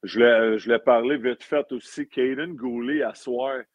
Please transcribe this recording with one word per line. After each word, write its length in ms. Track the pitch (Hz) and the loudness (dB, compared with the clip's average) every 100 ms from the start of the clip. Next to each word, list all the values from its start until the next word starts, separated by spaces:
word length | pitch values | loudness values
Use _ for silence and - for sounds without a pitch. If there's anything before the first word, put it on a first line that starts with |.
je 100 | 95 104 | -6 4
voulais, 420 | 120 117 113 107 | 6 6 4 0
je 60 | 107 | 0
voulais 120 | 117 | 0
parler 380 | - 120 120 143 | 4 2 2 -2
vite 260 | 120 120 | -2 -4
fait 240 | - 147 139 | -4 -4 -4
aussi. 360 | 123 - - 143 | -8 -10 -12 -8
Caden 460 | - 127 135 165 | -2 -2 -2 -8
Goulet, 480 | 151 123 120 120 147 | -8 -8 -6 -4 -2
à 120 | 123 | -4
soir 400 | - - 123 131 135 113 | -6 -8 -6 -6 -8 -12